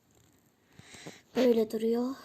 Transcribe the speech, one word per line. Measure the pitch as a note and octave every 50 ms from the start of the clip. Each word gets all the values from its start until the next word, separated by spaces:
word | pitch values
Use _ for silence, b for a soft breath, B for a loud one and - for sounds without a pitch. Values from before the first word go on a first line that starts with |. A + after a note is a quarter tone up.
| _ _ _ _ _ _ _ _ _ _ _ _ B B B B B B B B B B B B B B -
Böyle | A3+ B3+ B3 A#3 A3+ A3 G#3+
duruyor. | - A3 A3 A3+ A#3 A#3 B3 B3+ C4+ - -